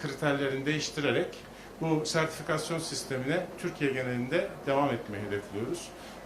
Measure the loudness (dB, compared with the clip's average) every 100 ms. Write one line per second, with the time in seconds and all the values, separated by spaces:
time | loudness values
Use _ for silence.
0 | -4 0 2 4 2 2 2 0 0 0
1 | 4 4 2 -4 -14 -16 -14 -4 2 2
2 | 4 2 2 0 0 0 0 -2 -2 -4
3 | -2 -2 2 2 0 -4 -4 0 0 2
4 | 0 0 2 2 2 -2 2 4 4 2
5 | -2 -6 -2 -2 -2 -4 -2 -4 -6 -12
6 | -14 -8